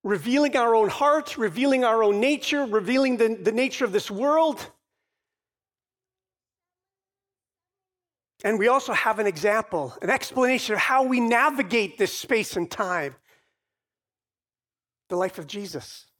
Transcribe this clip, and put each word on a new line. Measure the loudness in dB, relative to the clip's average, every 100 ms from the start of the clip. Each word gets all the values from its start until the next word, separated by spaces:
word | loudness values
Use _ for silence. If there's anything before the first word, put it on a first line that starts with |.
revealing | -2 -2 2 2 2 2
our | 4
own | 4 2
heart, | 2 2 2 0 -4
revealing | -4 0 2 2
our | 2 4
own | 2 2
nature, | 0 0 -2 -2
revealing | 0 -2 2 2 2 2
the, | 2 2
the | -2
nature | 0 -2 -2
of | -2
this | -2 -4
world. | -2 2 4 2 -2 -12 _ _ _ _ _ _ _ _ _ _ _ _ _ _ _ _ _ _ _ _ _ _ _ _ _ _ _ _ _ _ _ _ _ _ _ _ _
And | -2 2
we | 2
also | 2 0
have | -2 0 0
an | -2
example, | 0 0 0 -2 -6 -6 -6
an | -2
explanation | -2 -2 0 2 0 -2
of | -2
how | 2 2
we | 2 0
navigate | 2 2 2 0 -2 -2 -2 -2
this | -4 -4
space | -2 -2 -2 -6
and | -6
time, | -6 -4 -4 -6 -10 _ _ _ _ _ _ _ _ _ _ _ _ _ _ _ _ _ _ _
the | -4
life | -4 -6
of | -12
Jesus. | -12 -10 -12 -14 -20 _